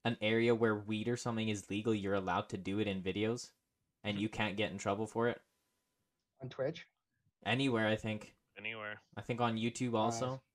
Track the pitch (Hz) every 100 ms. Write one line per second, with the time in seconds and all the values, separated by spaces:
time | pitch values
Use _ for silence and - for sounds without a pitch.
0 | 117 120 107 113 117 113 113 104 104 107
1 | 110 120 123 113 110 104 - 101 113 107
2 | 98 98 92 90 - 101 92 101 104 95
3 | 92 95 107 120 - _ _ _ _ _
4 | 107 101 110 - 107 101 104 95 104 101
5 | 110 117 117 - _ _ _ _ _ _
6 | _ _ _ _ 127 - 131 165 - _
7 | _ _ _ _ - 123 139 117 110 107
8 | 110 107 - _ _ - 104 113 104 104
9 | _ - 104 117 120 113 117 - 123 113
10 | 117 113 127 131 _